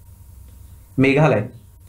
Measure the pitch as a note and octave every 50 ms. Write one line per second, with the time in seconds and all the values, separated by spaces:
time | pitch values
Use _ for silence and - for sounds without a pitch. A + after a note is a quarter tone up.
0 | - - - - - - - - - - - - - - - - - - - B2+
1 | C3 C3+ C3+ C#3+ D#3 C#3+ A#2 G#2 - - - - - - - - -